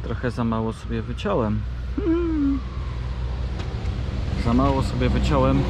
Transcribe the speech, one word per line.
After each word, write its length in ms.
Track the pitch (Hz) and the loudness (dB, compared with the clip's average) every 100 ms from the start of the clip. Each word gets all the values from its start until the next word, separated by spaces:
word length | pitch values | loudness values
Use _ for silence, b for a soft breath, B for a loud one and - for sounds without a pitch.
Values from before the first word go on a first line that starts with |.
trochę 280 | - - 127 | -4 -4 -4
za 120 | 113 | -2
mało 300 | 117 113 113 | -2 0 -2
sobie 280 | 110 - 117 | -6 -6 -6
wyciąłem. 580 | 113 117 214 190 107 107 - - - - | -4 -6 -2 0 0 -2 -4 -6 -6 -2
Hmm. 640 | 339 330 339 320 277 269 - - - - - - - - - - - - - - - - - - - | 0 2 2 0 0 0 -4 -6 -6 -4 -4 -4 -4 -4 -4 -4 -6 -4 -4 -4 -4 -2 -2 0 2
Za 80 | |
mało 300 | 120 139 135 | 4 4 4
sobie 260 | 131 123 123 | 2 2 2
wyciąłem 540 | 120 120 151 131 135 135 | 4 4 6 6 4 4